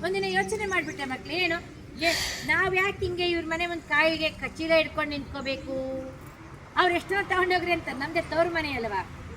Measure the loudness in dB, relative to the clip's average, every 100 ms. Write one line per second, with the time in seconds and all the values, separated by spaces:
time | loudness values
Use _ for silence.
0 | -2 0 0 0 0 -2 0 -2 -2 -6
1 | -6 -6 -4 0 0 0 -4 -16 -14 0
2 | 0 2 -2 -4 0 2 4 4 2 2
3 | -2 0 2 0 0 -2 -2 -4 0 4
4 | 4 4 0 -2 -8 -4 4 6 6 0
5 | -2 -4 -6 -6 -4 -4 -4 -4 -4 -6
6 | -8 -12 -16 -16 -16 -16 -4 4 4 4
7 | 0 -2 2 2 4 4 2 0 0 -6
8 | -2 -2 0 2 2 2 -2 -2 -2 -2
9 | -4 -10 -12